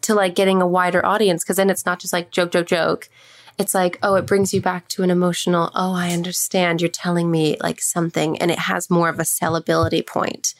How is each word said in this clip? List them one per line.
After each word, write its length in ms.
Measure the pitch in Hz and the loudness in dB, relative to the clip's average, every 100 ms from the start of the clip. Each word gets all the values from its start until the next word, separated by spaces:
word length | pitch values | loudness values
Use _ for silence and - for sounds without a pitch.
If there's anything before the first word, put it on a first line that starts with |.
to, 120 | - 214 | 0 2
like, 200 | 190 180 | 2 2
getting 260 | 196 190 | 4 4
a 60 | 180 | 4
wider 380 | 180 180 175 185 | 2 2 2 2
audience. 380 | 202 208 170 - | 2 2 0 -2
'Cause 100 | 180 | 0
then 120 | 196 | 2
it's 160 | 180 - | 2 -2
not 140 | 180 | -4
just, 120 | 180 | -4
like, 200 | 180 175 | -6 -4
joke, 200 | - 175 | -2 0
joke, 160 | 175 170 | 0 0
joke. 400 | 175 165 - - _ - - - - | 0 0 -2 -6 _ -20 -20 -20 -6
It's 180 | 196 196 | -2 2
like, 240 | 180 175 | 0 0
oh, 140 | 208 196 | 0 0
it 100 | - | 2
brings 280 | 196 196 | 2 2
you 80 | 196 | 0
back 260 | 185 180 - | -2 -4 -8
to 160 | - | -2
an 80 | 185 | 0
emotional, 580 | 180 180 170 - 175 170 - | 2 2 0 0 0 0 -2
"Oh, 180 | 185 | -2
I 180 | 180 175 | -2 -2
understand. 680 | 170 175 175 - 190 175 170 | -2 -4 -4 -2 0 0 0
You're 80 | 170 | -2
telling 400 | - 180 175 170 | -2 -2 0 2
me, 280 | 165 156 - | 2 2 0
like, 180 | - - | -4 -4
something." 600 | - - 165 165 156 156 | -4 -2 -2 -2 -2 -2
And 80 | 175 | -2
it 80 | 165 | -2
has 320 | 170 185 - | -2 -4 0
more 200 | 175 165 | 2 2
of 100 | 165 | 0
a 40 | |
sellability 840 | 165 - 165 165 - 165 165 165 - | -4 -2 -2 -2 0 0 2 -2 -4
point. 480 | - - - - - | -4 -4 -4 -8 -8